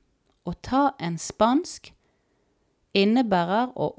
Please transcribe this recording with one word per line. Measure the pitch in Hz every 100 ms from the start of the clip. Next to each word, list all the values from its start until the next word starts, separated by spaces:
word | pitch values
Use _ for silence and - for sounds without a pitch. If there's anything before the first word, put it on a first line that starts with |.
| _ _ _ _ 175
Å | 170
ta | - 262 277 -
en | 170 165
spansk | - - 220 277 359 - - _ _ _ _ _ _ _ _ _ _
innebærer | 202 202 240 233 180 170 208 247
å | - 151